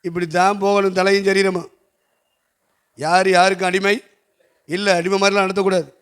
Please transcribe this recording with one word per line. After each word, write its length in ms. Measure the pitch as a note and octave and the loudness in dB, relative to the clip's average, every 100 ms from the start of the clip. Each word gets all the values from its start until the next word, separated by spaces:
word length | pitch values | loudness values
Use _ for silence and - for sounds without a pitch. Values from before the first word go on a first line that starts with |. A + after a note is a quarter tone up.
| E3+ | -8
இப்படி 200 | E3+ E3+ | -6 -4
தான் 340 | F3 F#3+ G3+ | 0 0 0
போகணும் 360 | G3 G3+ G3 F#3 | 0 2 0 0
தலையும் 300 | F#3+ G3 G3 | 0 2 0
சரீரமும். 420 | F#3+ G3 F3+ - _ _ _ _ _ _ _ _ _ _ _ _ - | 0 0 -2 -10 _ _ _ _ _ _ _ _ _ _ _ _ -10
யார் 280 | D3+ F3+ F#3+ F3+ | -2 0 2 4
யாருக்கும் 320 | F#3+ F#3+ F#3 | 2 2 -2
அடிமை 240 | F#3 G3 G#3 _ _ _ _ _ _ - | -2 -2 -4 _ _ _ _ _ _ -10
இல்ல, 180 | F3 G3+ F3 | -4 0 0
அடிமை 180 | F3 G3 | 0 0
மாதிரிலாம் 260 | G3 G3+ F#3+ | 0 0 -2
நடத்தக்கூடாது 440 | F#3+ G3 F#3 C#3+ _ | 0 0 0 -4 _